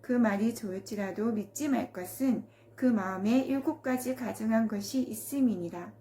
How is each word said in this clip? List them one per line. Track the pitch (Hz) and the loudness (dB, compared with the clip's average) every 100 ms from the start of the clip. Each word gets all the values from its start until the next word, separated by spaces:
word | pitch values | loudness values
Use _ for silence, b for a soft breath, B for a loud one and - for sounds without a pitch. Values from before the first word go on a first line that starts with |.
그 | - | 0
말이 | 247 220 202 226 | 4 4 4 0
좋을지라도 | 226 214 185 196 208 196 180 220 | 0 -6 -8 -8 -4 -4 -2 0
믿지 | 214 196 - 294 | 0 -4 -4 0
말 | 247 180 | 0 0
것은 | - 180 - 262 214 - B B | -8 -10 -2 0 0 -2 B B
그 | - 254 | 0 2
마음에 | 220 190 190 202 254 | 2 0 -2 2 4
일곱 | 262 269 269 302 | 4 0 0 -4
가지 | 262 254 254 | -2 -2 -2
가증한 | 254 233 - 220 226 220 | -4 -4 -4 2 2 2
것이 | 208 202 262 | 0 -2 -2
있음이니라. | 254 214 - 277 254 190 175 175 180 - | -2 -4 -6 2 2 2 -4 -8 -12 -16